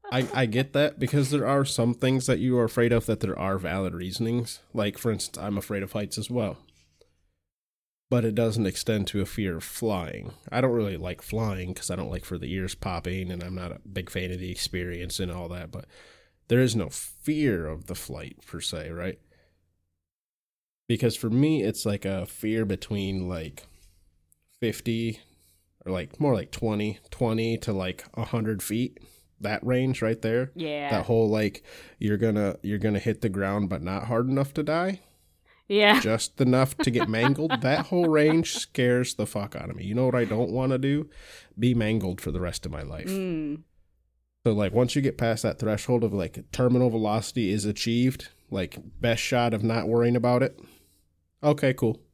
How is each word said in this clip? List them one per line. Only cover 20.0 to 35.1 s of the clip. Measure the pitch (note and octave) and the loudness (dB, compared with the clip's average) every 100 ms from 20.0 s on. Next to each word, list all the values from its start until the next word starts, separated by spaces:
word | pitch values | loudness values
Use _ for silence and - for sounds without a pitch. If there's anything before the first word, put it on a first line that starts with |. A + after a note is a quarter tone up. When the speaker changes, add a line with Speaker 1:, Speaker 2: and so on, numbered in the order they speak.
| _ _ _ _ _ _ _ _ - | _ _ _ _ _ _ _ _ -4
Speaker 1:
Because | A#2 A#2 | 0 2
for | - A#2 | 0 0
me, | A#2+ D3+ D#3 | 4 4 4
it's | G#2 - | 0 0
like | A2 G2+ F#2+ | -2 -2 -2
a | F#2+ | -4
fear | F#2 - G#2+ A2+ | -6 -6 -2 0
between, | G#2 F#2 - G#2 G2 F#2+ F2+ | 0 -2 -4 -4 -2 -2 -4
like, | F2 D#2+ C#2 - - - _ _ _ _ _ _ _ | -6 -8 -14 -20 -20 -20 _ _ _ _ _ _ _
fifty | A#2 - A#2+ A2+ A2+ A2 _ _ _ _ _ _ - | -4 -2 -2 -2 -2 -6 _ _ _ _ _ _ -6
or, | |
like, | F#2 E2 - | -4 -6 -2
more | D3 | 2
like | A2+ - | 2 -2
twenty, | - A2+ G#2 G#2+ G2+ _ | -4 0 0 -2 -4 _
twenty | - A#2+ A2+ A2+ A2+ | -2 0 2 0 -2
to, | - | -2
like, | G2 F#2 F#2 - | -2 -4 -6 -12
a | - A2+ | -8 -4
hundred | A#2+ A2 G#2 | -2 -2 -4
feet, | - A2 B2+ - - _ _ _ | -2 -2 -2 -6 -20 _ _ _
that | G2+ G#2+ | -6 -4
range | A#2+ B2+ C3 C3 | 0 2 2 0
right | A2+ A2 | 0 0
there. | A2 A#2 C3+ | 0 0 0
Speaker 2:
Yeah. | F3 D#3+ D3 C#3+ | -6 -6 -4 -2
Speaker 1:
That | D3+ - | -2 2
whole, | A2+ A2 | 2 4
like, | A2 G#2+ - - - - - | 2 0 -2 -18 -20 -20 -4
you're | G#2+ G#2 | -2 2
gonna, | A2+ G#2+ G2+ - | 2 2 0 -2
you're | F#2+ G#2 | -4 -2
gonna | G#2+ G#2 | 0 0
hit | A#2+ G#2 | 0 -2
the | A2+ | -2
ground, | F#2+ F#2+ G2+ G2 | 0 0 0 -2
but | F2+ | -2
not | E2 G2 | -4 -6
hard | A#2 A#2 B2+ | 0 0 2
enough | C3+ C#3 | 0 0
to | D#3+ | -2
die. | D3 D#3+ F#3 F#3+ _ | 0 0 0 -4 _